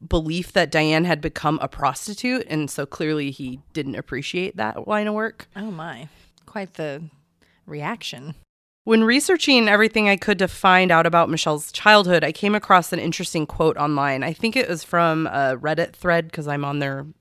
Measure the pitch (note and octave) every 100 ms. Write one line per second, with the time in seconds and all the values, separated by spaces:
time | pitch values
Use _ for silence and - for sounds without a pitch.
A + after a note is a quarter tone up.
0 | D#3+ F3 D#3 E3+ F3+ - D#3 D#3+ D#3 D#3
1 | F3 D3+ D#3 - D3+ D#3 C3+ - C#3 C3
2 | - G3+ B3 B3+ - D#3 C#3+ - C#3 -
3 | D#3 D3+ C#3 C3 C3+ C3 - D#3+ C#3 A#2
4 | - C#3 C#3+ F3+ F#3 F#3 G#2+ - - G#3+
5 | G#3+ G#3+ A3 - - - A3 E3+ E3 B2+
6 | D3+ _ _ _ _ A3 F#3+ - D#3 C#3+
7 | D#3+ - _ _ _ _ - D3+ D3 A3+
8 | - C#3+ C#3+ D3+ _ _ _ _ - A3+
9 | A3+ B3+ - F4+ - C4 A3 G#3 A3 A3
10 | G#3 G3 - G3 F#3 - F#3+ F#3 F#3 E3
11 | E3+ E3+ D#3+ C#3 - D3+ - - G#3 G#3+
12 | F3+ F3 D3 D#3+ G3+ G#3 - F#3 E3 F3
13 | C3+ E3 F3+ E3+ D3+ - D#3+ - D3 D3
14 | C#3 C3+ C3+ E3 A3+ A#3+ A3 E3+ - F3
15 | E3+ D#3+ D#3+ C3+ C#3 C3 D3 D#3 E3+ -
16 | F3+ E3+ D#3+ - D3 C#3+ C#3+ C#3+ C#3 C3+
17 | C#3+ -